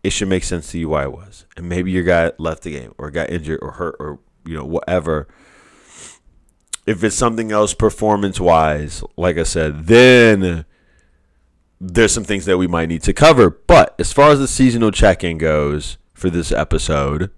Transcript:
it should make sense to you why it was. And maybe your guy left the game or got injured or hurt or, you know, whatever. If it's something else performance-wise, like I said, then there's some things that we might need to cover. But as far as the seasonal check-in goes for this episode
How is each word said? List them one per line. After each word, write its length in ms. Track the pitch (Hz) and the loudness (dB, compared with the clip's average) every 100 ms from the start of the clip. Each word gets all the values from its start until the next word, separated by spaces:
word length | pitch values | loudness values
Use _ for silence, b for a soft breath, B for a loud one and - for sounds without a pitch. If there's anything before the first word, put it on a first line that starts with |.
it 80 | 101 | -4
should 160 | - 98 | -4 -2
make 160 | 92 | -2
sense 280 | - 87 - | -4 -8 -8
to 60 | 85 | -8
you 120 | 80 | -4
why 140 | 76 | -4
it 80 | 69 | -6
was. 340 | 78 95 - _ - | -10 -20 -20 _ -16
And 100 | 87 | -8
maybe 220 | 87 92 | -6 -2
your 140 | 92 | -2
guy 280 | 87 85 82 - | 0 2 0 -4
left 240 | 80 80 | -8 -8
the 100 | 90 | -12
game 220 | 71 58 - | -14 -16 -16
or 100 | 73 | -10
got 220 | 78 80 | -8 -6
injured 280 | 87 76 78 | -8 -8 -8
or 80 | - | -10
hurt 240 | - 87 - | -10 -10 -10
or, 200 | 76 73 _ _ | -14 -14 _ _
you 80 | - | -14
know, 100 | 78 | -12
whatever. 640 | 71 82 - 90 78 76 76 b b b b b b b b b _ _ _ _ _ - | -8 -8 -4 -4 -2 -6 -6 b b b b b b b b b _ _ _ _ _ -10
If 180 | - 98 | -6 -2
it's 120 | 107 | -2
something 360 | - 120 113 110 | 0 -2 -2 -2
else 220 | 107 107 | 0 0
performance-wise, 1300 | - 110 - 107 101 101 95 87 80 78 76 76 - - - | 0 -2 0 0 0 -2 -2 2 2 2 -2 -8 -12 -14 -4
like 220 | 87 82 | -2 -2
I 40 | |
said, 440 | 82 85 78 76 80 | -4 -2 -4 -6 4
then 800 | 117 127 123 117 101 92 85 - _ _ _ _ _ _ _ _ _ _ _ | 6 8 8 6 4 0 -4 -10 _ _ _ _ _ _ _ _ _ _ _
there's 300 | 92 90 107 | -6 0 2
some 120 | 117 | 0
things 220 | 101 101 | -4 -6
that 120 | 90 90 | -2 0
we 100 | 90 | 0
might 220 | 85 82 | -2 -4
need 140 | 82 | -4
to 100 | - | -4
cover. 360 | 95 156 139 92 | 4 4 6 4
But 460 | - - 165 87 - | 2 4 6 4 -2
as 120 | - | -4
far 200 | - 147 | 4 6
as 80 | 143 | 4
the 80 | 135 | 0
seasonal 440 | - 131 117 110 | 2 2 4 0
check-in 460 | 95 104 90 90 80 | 4 2 2 -4 -2
goes 600 | 80 76 73 76 - - _ | 0 0 -2 -4 -8 -16 _
for 160 | _ 92 | _ -4
this 220 | 85 80 | -4 -4
episode 800 | - 80 78 - 73 69 76 95 | -4 -2 -4 -2 -2 -2 -4 -6